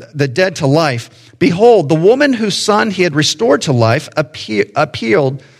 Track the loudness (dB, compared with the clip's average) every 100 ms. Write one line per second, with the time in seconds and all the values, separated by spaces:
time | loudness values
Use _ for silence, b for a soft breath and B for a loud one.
0 | -12 -6 -4 0 -2 0 0 2 0 -2
1 | -8 _ -16 -2 0 4 4 4 4 2
2 | 2 2 2 -2 -4 -4 -2 0 0 -2
3 | -2 0 -2 -2 0 0 0 0 2 0
4 | -4 -6 -6 -8 -6 -4 -2 -2 -4 -4
5 | -2 0 0 -4 b b